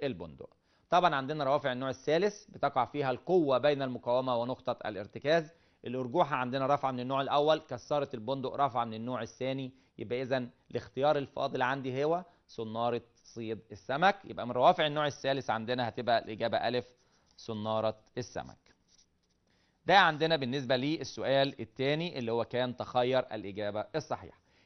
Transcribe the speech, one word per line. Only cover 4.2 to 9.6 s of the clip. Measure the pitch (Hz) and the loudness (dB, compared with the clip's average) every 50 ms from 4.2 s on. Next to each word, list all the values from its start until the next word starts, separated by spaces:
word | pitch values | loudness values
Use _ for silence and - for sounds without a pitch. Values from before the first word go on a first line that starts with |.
| 131 131 123 | 2 2 0
ونقطة | 117 117 127 131 - - - 120 - - - | 0 0 -2 -4 -4 -4 -4 -4 -4 -4 -6
الارتكاز. | 107 95 104 101 - 117 - 139 156 170 160 156 - _ _ _ _ _ - | -6 -6 -8 -8 -10 -6 0 2 2 2 2 -2 -10 _ _ _ _ _ -10
الأرجوحة | 120 120 127 127 120 117 175 175 139 147 | -6 -4 -4 -4 -2 2 2 2 2 2
عندنا | 135 127 123 123 135 135 | -2 -2 -2 -2 -2 2
رافعة | 131 143 139 - 135 | 2 2 2 2 -2
من | 131 123 | -4 -4
النوع | 123 127 135 135 | -4 -2 -2 -2
الأول، | 139 123 - 143 147 151 156 156 | 0 2 2 4 4 4 4 2
كسارة | 156 - 135 117 - - 151 147 139 135 - | 0 -6 -12 -12 -6 -2 -2 -2 -2 -2 -6
البندق | 120 107 113 135 139 123 127 - | -8 -6 -4 -4 -4 -4 -6 -2
رافعة | 113 139 139 110 123 117 | 0 0 0 0 -2 -4
من | 117 110 | -4 -4
النوع | 110 113 123 127 113 113 | -8 -6 -6 -6 -6 -6
الثاني. | 113 - - 127 131 135 135 | -8 -8 -6 -6 -4 -4 -4